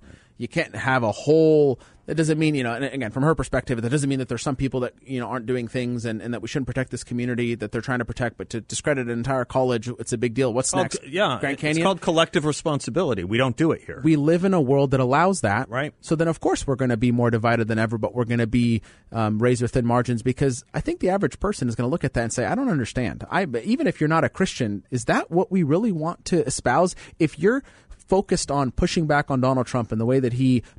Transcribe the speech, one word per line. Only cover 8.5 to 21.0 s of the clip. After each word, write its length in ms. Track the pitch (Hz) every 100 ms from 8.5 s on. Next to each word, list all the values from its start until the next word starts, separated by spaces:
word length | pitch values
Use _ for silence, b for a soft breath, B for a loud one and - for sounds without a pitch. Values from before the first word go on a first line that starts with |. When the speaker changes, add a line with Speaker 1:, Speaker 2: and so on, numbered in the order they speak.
| 113
Speaker 1:
discredit 460 | - - 151 135 120
an 80 |
entire 320 | 117 120 131 120
college, 440 | 135 127 117 120 117
it's 120 | 113
a 60 | 120
big 160 | 123
deal. 180 | 117 127
What's 200 | 117 131
Speaker 2:
Called 140 | 185 -
Speaker 1:
next? 120 | -
Speaker 2:
co-, 40 | 131
yeah, 300 | 170 190 113
Speaker 1:
Grand 140 | 139
Speaker 2:
it's 80 | 139
Speaker 1:
Canyon? 220 | 151 160
Speaker 2:
called 180 | 180 180
collective 440 | - 165 160 175 151
responsibility. 800 | 139 170 143 - 117 175 98
We 140 | 90 113
don't 180 | 131 120
do 160 | 160
it 100 | 113
here. 180 | - -
Speaker 1:
We 120 | 147 151
live 280 | 147 175
in 120 | 190 185
a 40 |
world 300 | 127 139 139
that 80 | 131
allows 420 | 123 143 180 190
that. 280 | 104 104 131
Speaker 2:
Right. 240 | 120 147 -
Speaker 1:
So 140 | - 160
then, 120 | 165
of 120 | 156
course, 260 | 320 370 -
we're 120 | 123
gonna 200 | 127 113
be 140 | 123
more 180 | 120 120
divided 380 | 113 117 117 110
than 100 | 110
ever, 220 | 110 113
but 160 | - 123
we're 100 | 117
gonna 220 | 120 110
be, 340 | 120 120 113 B B B
um, 260 | 113 107 107
razor 300 | 123 123 120
thin 180 | 131 117
margins, 380 | 120 120 120
because 420 | 123 - 139 123 -
I 80 | -
think 180 | 302
the 120 | 349